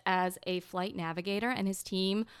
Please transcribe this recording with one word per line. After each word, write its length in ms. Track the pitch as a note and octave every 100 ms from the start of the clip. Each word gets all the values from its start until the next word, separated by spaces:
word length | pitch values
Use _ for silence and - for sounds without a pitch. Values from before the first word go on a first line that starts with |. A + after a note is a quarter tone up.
| -
as 320 | F#3 F#3 F3+ -
a 140 | F3+
flight 360 | - F#3 F#3+ -
navigator, 540 | E3 E3 F3+ G3+ A#3
and 180 | B3+ F#3+
his 140 | F#3+
team 440 | - F#3 F#3+ G3+ A3+ -